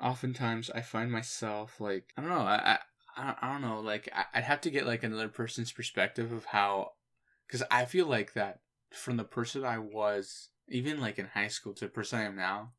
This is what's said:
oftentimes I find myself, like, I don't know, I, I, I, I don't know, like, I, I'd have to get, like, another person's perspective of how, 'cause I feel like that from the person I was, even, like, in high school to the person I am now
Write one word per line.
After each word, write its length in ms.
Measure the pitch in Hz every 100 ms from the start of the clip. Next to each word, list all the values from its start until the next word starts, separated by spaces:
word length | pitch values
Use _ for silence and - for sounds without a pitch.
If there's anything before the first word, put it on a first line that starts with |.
oftentimes 680 | 123 123 127 127 120 113 117
I 120 | 117
find 280 | 117 110 120
myself, 720 | 117 120 - 110 104 107 -
like, 320 | 104 95 - -
I 40 |
don't 80 | 156
know, 60 | 175
I, 320 | 98 104 -
I, 40 | 110 - _ - -
I, 200 | 135 -
I 100 | 123
don't 80 | 139
know, 180 | 123 110
like, 300 | 110 107 -
I, 120 | - -
I'd 100 | 117
have 160 | 120 147
to 80 | 170
get, 160 | 139 127
like, 180 | 117
another 260 | 113 110 110
person's 420 | - 113 - 117
perspective 600 | - 113 - 98 - 113
of 100 | 117 -
how, 460 | 104 101 98 95 - _ _ _ _ -
'cause 140 | 123 -
I 140 | 123 156
feel 220 | 180 165
like 260 | 120 104
that 260 | 117 98 92 _ _ _
from 240 | - - 120
the 80 |
person 400 | 113 - 117 139
I 140 | 131 113
was, 680 | 107 107 104 104 98 - - _ -
even, 320 | 127 135 151
like, 180 | 113 101
in 100 | 95
high 200 | 101 104
school 260 | - 107 101
to 100 | 104
the 60 |
person 280 | - 107 117
I 40 |
am 120 | 104 98
now 380 | 92 101 117